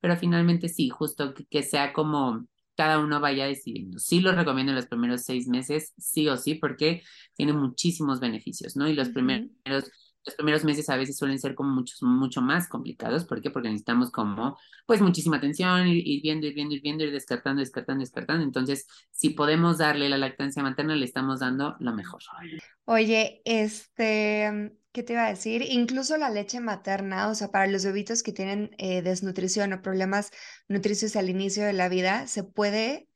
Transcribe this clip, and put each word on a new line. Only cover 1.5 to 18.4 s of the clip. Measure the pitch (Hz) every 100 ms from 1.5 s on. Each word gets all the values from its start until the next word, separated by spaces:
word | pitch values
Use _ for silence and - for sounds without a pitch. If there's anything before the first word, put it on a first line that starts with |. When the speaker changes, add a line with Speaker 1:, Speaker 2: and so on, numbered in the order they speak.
| 151
Speaker 1:
sea | 143 151 139
como | 139 151 151 131 113 120 _ _ -
cada | 156 156
uno | 151 147
vaya | 147 135 139
decidiendo. | 135 - 110 95 90
Sí | - 170
lo | 185
recomiendo | 180 160 131 135
en | 131
los | 123
primeros | 120 120 123
seis | - 131 123
meses, | 123 131 151 151 -
sí | - - 151
o | 127
sí, | - 151
porque | 147 - 151 170 - - - _
tiene | 143
muchísimos | 147 135 123 175 170 151 127
beneficios, | 127 110 - - - -
¿no? | 147
Y |
los | 151 127
Speaker 2:
Ujú. |
Speaker 1:
primeros | 120 127 135 - _ - 139 269 _ _ _ -
los | -
primeros | 151 151
meses | 156 147 151
a | 135
veces | 135 139
suelen | 139 135
ser | 139
como | 123 139
muchos, | 131 123 -
mucho | 127 127 135 131
más | 127 160 175
complicados. | - - - 113 131 170
¿Por | 151
qué? | 135
Porque | 135 117
necesitamos | 107 107 120 123
como, | - 107 101 120 143 - - _
pues, | 226
muchísima | 190 175 156 147
atención, | 143 151 180 180 180
ir, | 170 170
ir | 143
viendo, | 151 156 151
ir |
viendo, | 143 147
ir | 143
viendo, | 147 151
ir | 156
descartando, | 143 - 123 - 139
descartando, | 131 131 - 135
descartando. | 127 - 120 160